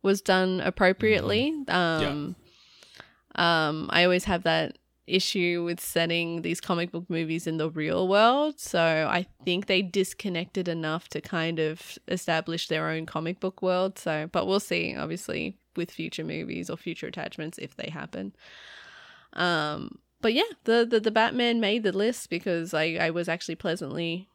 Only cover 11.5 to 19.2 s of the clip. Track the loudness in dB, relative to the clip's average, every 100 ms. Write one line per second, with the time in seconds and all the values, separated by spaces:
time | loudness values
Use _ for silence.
11.5 | 0 0 -2 -12 -16 -6 -6 0 0 0
12.5 | -6 -2 -2 0 -4 -4 -4 -4 -4 -6
13.5 | -2 0 2 0 -2 -4 -4 -2 -2 2
14.5 | 0 0 -2 -2 -4 -6 -6 -6 -6 -6
15.5 | -10 _ -8 -8 -6 -10 -6 -6 -6 -6
16.5 | -8 -8 -8 -8 -10 -10 -10 -10 -10 -12
17.5 | -10 -14 -12 -12 -10 -12 -10 -10 -14 -20
18.5 | -20 -20 -20 -20 -20 -20 -20